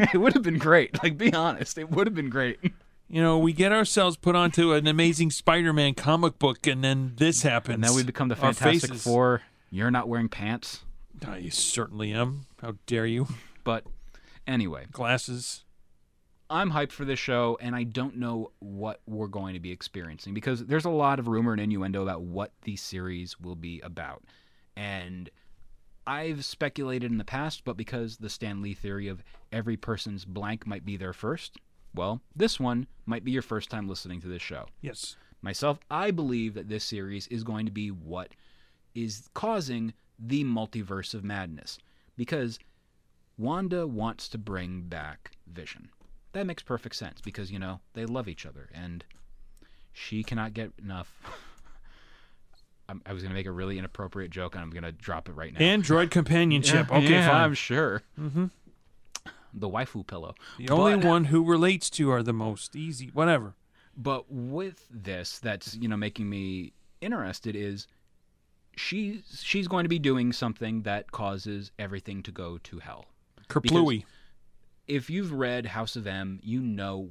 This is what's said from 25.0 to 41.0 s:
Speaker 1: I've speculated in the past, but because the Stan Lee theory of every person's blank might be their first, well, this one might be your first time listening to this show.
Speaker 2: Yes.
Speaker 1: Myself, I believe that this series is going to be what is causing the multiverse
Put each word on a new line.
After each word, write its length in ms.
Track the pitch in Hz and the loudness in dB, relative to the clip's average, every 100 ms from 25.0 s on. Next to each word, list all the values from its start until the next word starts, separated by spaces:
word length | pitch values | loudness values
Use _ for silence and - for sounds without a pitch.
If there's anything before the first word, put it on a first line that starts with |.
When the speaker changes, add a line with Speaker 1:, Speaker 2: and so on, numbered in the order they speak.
| 87 92 90 - - - - - - - - | -8 -12 -14 -18 -20 -20 -20 -20 -20 -12 -6
Speaker 1:
I've 380 | 143 160 147 | -4 -4 -6
speculated 640 | 135 - 147 - 131 127 120 | -8 -4 -4 -2 -4 -2 -2
in 60 | 113 | -2
the 60 | |
past, 400 | 104 131 156 - | -2 -4 -4 -6
but 120 | - 104 | -8 -8
because 380 | 110 123 113 110 | -6 -6 -6 -8
the 100 | 107 | -10
Stan 320 | - 110 101 | -8 -6 -6
Lee 140 | 101 | -6
theory 340 | 95 101 98 98 | -6 -6 -6 -6
of 140 | 95 - - - | -8 -12 -20 -10
every 260 | 113 113 110 | -6 -4 -4
person's 460 | - 104 110 101 95 | -4 -6 -6 -8 -8
blank 400 | 92 101 110 107 | -8 -6 -6 -6
might 180 | 98 | -8
be 120 | 87 98 | -8 -6
their 140 | 92 | -8
first, 420 | - 110 165 - - _ _ - | -6 -6 -6 -8 -18 _ _ -14
well, 260 | - 90 120 - 147 | -4 -4 -4 -8 -2
this 240 | 220 - | 0 2
one 260 | 127 120 131 - - | 0 0 -4 -10 -6
might 180 | 117 | -6
be 60 | 123 | -2
your 120 | 131 | -2
first 280 | - 107 - | -2 -6 -6
time 180 | 110 101 | -8 -8
listening 320 | 92 90 90 | -8 -10 -10
to 80 | 87 | -10
this 140 | 90 | -10
show. 240 | - 71 58 - | -10 -10 -12 -12
Speaker 2:
Yes. 340 | 143 - - - _ _ | -14 -12 -12 -14 _ _
Speaker 1:
Myself, 380 | - - 143 143 - | -8 -2 -2 -2 -4
I 200 | 151 208 | -2 0
believe 420 | 170 143 120 113 | 0 0 0 -2
that 140 | 104 101 | -6 -8
this 160 | 107 | -6
series 420 | - 104 98 101 - | -6 -6 -6 -8 -8
is 160 | 120 | -6
going 200 | 110 110 | -4 -4
to 80 | 110 | -4
be 180 | 104 104 | -4 -6
what 440 | 95 78 90 - - - - - _ _ | -8 -8 -10 -10 -16 -20 -20 -20 _ _
is 360 | 117 113 104 - | -8 -6 -8 -12
causing 640 | - 214 220 139 120 113 - _ _ | -6 -2 0 0 -2 -4 -6 _ _
the 260 | 117 139 | -2 0
multiverse 720 | 139 113 110 113 95 98 | 2 0 -2 -6 -6 -6